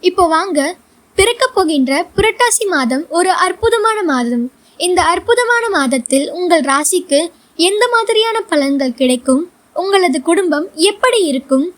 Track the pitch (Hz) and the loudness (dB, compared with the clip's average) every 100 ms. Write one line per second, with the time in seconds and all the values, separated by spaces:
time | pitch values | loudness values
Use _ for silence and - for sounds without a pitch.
0 | 359 359 339 320 381 311 277 370 _ _ | 0 0 2 2 0 -2 -2 -6 _ _
1 | _ - 415 480 508 415 339 302 262 277 | _ 0 0 0 -2 0 0 0 0 0
2 | 349 - 427 - 480 - 415 320 247 262 | -2 0 -2 2 0 0 -2 -2 0 -2
3 | 339 330 370 349 370 381 453 453 427 427 | -2 -2 0 0 0 0 0 2 0 0
4 | 359 262 240 240 247 _ _ _ 359 359 | -2 -2 -2 -2 -4 _ _ _ 0 2
5 | 320 359 359 480 480 466 453 370 269 254 | 2 0 0 0 2 0 0 -2 0 -2
6 | - 269 294 339 359 330 277 277 294 370 | 0 -2 -2 -4 2 2 2 0 0 -2
7 | 359 285 330 _ _ - 349 415 480 466 | 0 -2 -2 _ _ -2 0 2 2 2
8 | 453 440 453 453 440 302 277 277 262 247 | 0 0 0 -2 -2 -2 0 0 -2 -2
9 | 254 254 262 262 349 _ _ - 370 392 | 0 0 0 0 -2 _ _ -8 0 2
10 | 359 277 294 359 370 294 359 311 359 403 | 2 0 0 0 0 -2 -4 -2 -2 2
11 | 508 466 339 262 - 269 330 | 0 2 0 -2 -2 -2 -2